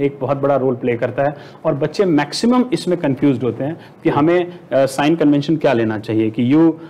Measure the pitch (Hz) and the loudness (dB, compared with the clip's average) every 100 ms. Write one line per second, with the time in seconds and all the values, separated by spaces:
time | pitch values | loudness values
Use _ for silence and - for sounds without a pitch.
0 | 143 139 127 139 139 139 131 120 123 117 | -2 -2 -4 -2 0 2 0 -2 -2 -2
1 | 123 117 143 147 - - 165 147 147 - | -2 -2 -2 -4 -12 -8 -4 -2 -2 0
2 | 190 147 139 - 233 247 240 160 175 175 | 2 2 0 -2 2 2 0 -2 -2 -2
3 | 156 127 147 123 123 110 139 165 - - | -2 0 0 0 -2 -4 -6 -8 -14 -6
4 | 165 135 156 175 175 - - 131 135 - | -2 2 2 2 0 -8 -4 0 0 0
5 | 147 165 151 143 143 156 147 120 113 107 | 0 2 2 2 0 0 2 2 0 -2
6 | 110 110 110 107 123 151 165 160 | -4 -2 0 0 2 4 4 2